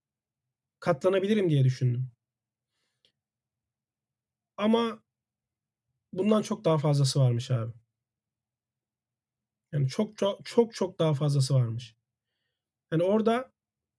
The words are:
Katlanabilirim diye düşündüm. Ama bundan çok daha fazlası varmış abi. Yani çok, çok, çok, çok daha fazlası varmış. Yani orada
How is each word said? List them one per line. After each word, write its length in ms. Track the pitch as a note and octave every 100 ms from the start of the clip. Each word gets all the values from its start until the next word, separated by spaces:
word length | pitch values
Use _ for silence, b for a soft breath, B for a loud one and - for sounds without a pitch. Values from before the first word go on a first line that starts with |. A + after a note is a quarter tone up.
| _ _ _ _ _ _ _ _
Katlanabilirim 720 | F3 E3 F#3 F#3+ G3 A3 F3+
diye 140 | C#3+
düşündüm. 460 | C3 - B2 A#2+ C3 - _ _ _ _ _ _ _ _ _ _ _ _ _ _ _ _ _ _ _ _ _ _ _ -
Ama 460 | G#3+ A3+ A3+ - _ _ _ _ _ _ _ _ _ _ _
bundan 300 | F3+ G#3 G#3+
çok 220 | - G#3
daha 140 | E3 D#3
fazlası 420 | D3+ C#3+ C3+ D3
varmış 300 | B2+ A#2+ -
abi. 220 | A#2+ A2+ - _ _ _ _ _ _ _ _ _ _ _ _ _ _ _ _ _ _ _
Yani 160 | D3 C3
çok, 280 | - G#3+ -
çok, 280 | G3 - -
çok, 280 | A#3+ A3+
çok 240 | - F#3+ -
daha 160 | D#3+
fazlası 400 | C#3+ D3 C#3 C3
varmış. 420 | C3 A2+ A2+ - _ _ _ _ _ _ _ _ _ _
Yani 100 | E3
orada 500 | F#3 A3 G#3+ A#3 C4 _ _ _ _